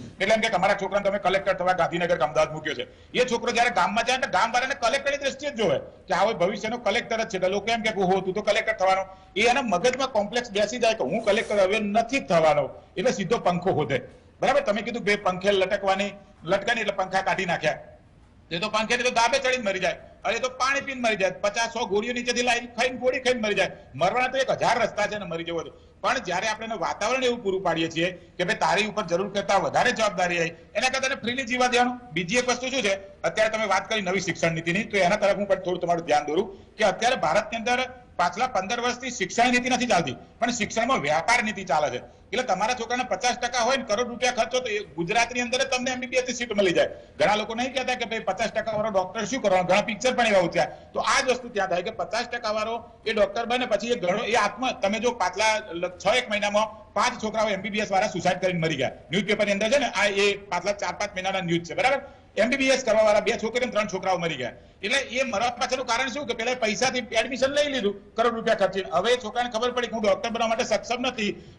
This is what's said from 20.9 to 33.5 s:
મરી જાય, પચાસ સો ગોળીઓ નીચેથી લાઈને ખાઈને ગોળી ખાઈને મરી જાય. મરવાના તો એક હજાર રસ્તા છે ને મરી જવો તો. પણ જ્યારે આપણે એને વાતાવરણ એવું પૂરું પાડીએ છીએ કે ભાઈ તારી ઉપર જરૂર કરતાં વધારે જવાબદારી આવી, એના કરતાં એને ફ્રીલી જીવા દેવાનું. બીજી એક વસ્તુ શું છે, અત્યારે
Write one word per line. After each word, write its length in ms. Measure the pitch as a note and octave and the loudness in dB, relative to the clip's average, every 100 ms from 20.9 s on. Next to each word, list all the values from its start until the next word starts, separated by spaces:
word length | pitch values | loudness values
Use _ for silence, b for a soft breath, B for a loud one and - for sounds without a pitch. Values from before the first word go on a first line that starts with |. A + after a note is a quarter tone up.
| C4 | -4
મરી 160 | A#3 G#3 | -2 0
જાય, 140 | F#3 | -2
પચાસ 380 | - G#3 G#3+ A3+ | 0 -4 -2 -4
સો 180 | A3+ A3 | -2 -2
ગોળીઓ 260 | G3+ A#3+ | -2 -2
નીચેથી 300 | A#3+ B3 A#3+ | -4 -2 0
લાઈને 240 | B3 A#3+ A#3+ | 2 0 -2
ખાઈને 320 | - C4 B3+ | -2 -2 0
ગોળી 220 | B3+ C4+ | -2 0
ખાઈને 200 | B3+ B3 | 0 0
મરી 140 | G#3+ | 0
જાય. 160 | G3 E3+ B B | 0 -2 B B
મરવાના 340 | C3+ F3+ A#3+ B3+ | -2 0 2 0
તો 100 | C4+ | 0
એક 120 | B3+ | 0
હજાર 320 | - E3 A#3+ | 0 2 2
રસ્તા 240 | G#3+ - G#3 | 0 -2 -4
છે 120 | G#3 | -4
ને 60 | |
મરી 200 | F3+ E3 | -6 -8
જવો 180 | E3+ E3+ | -6 -6
તો. 80 | C#3 - b b | -8 -14 b b
પણ 180 | G3+ C4 | -2 -2
જ્યારે 300 | F3+ F3 A3 | -2 -2 -2
આપણે 180 | G#3 A3+ | -4 -6
એને 80 | G#3+ | -4
વાતાવરણ 480 | D3+ D3+ G#3 B3+ | -4 -2 -2 0
એવું 180 | B3 A#3+ | 0 0
પૂરું 200 | G3 F#3 | -2 0
પાડીએ 260 | F3 E3 E3 | 0 0 -2
છીએ 240 | D#3+ F3 | 0 -2
કે 320 | F3 - - | -4 -10 -4
ભાઈ 100 | F3 | -2
તારી 320 | E3 D#3+ F3+ G#3+ | 0 2 2 0
ઉપર 200 | G#3+ F3 | -2 -2
જરૂર 260 | F3 G3+ | 0 0
કરતાં 300 | G3+ G3 G3 | -2 2 2
વધારે 300 | D3 C#3 A3 | 2 2 2
જવાબદારી 460 | A3 G#3+ F3+ F3 F3 | 2 0 2 0 0
આવી, 100 | D#3+ | -2
એના 400 | - - G#3 B3+ | -6 -8 -2 0
કરતાં 220 | C4 C4 | 0 -2
એને 40 | |
ફ્રીલી 280 | C4+ A3+ B3+ | -2 -4 -4
જીવા 240 | A#3 B3 B3 | -2 2 2
દેવાનું. 340 | A#3+ B3 B3 - | 4 2 0 -8
બીજી 240 | E3 F3 A#3+ | -6 -2 0
એક 120 | B3 | 0
વસ્તુ 200 | A#3+ B3+ | 0 -2
શું 140 | C4 | -2
છે, 400 | G3 G3 - - | 0 -2 -6 -6
અત્યારે 280 | E3 G#3+ A3 | -2 2 0